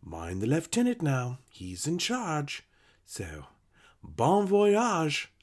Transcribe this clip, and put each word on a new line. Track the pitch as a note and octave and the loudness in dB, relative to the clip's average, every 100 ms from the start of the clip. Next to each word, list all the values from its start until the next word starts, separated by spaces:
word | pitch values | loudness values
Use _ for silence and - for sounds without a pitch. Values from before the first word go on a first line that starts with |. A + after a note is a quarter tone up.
Mind | - E2 E2+ F#2 | -12 -10 -8 -4
the | A2 | 0
lieutenant | D3+ E3 A3+ B3 A#3+ | 0 0 0 0 0
now. | D#3 C3 B2 C3 _ | 0 0 -2 -8 _
He's | - F#2 F2+ D3 | -14 -12 -6 -4
in | E3+ | -2
charge. | - B3 G#3 D3+ C#3+ - _ _ _ _ | -2 -4 -2 -2 -4 -8 _ _ _ _
So, | _ - F2+ D#2 C#2 _ _ _ _ _ | _ -10 -10 -10 -16 _ _ _ _ _
bon | - D#2 A#2+ G3 G3 | -18 0 4 4 4
voyage. | G3+ G#3 G3+ A#3+ F#3 D#3+ C#3 - _ | 4 6 4 4 2 0 -2 -6 _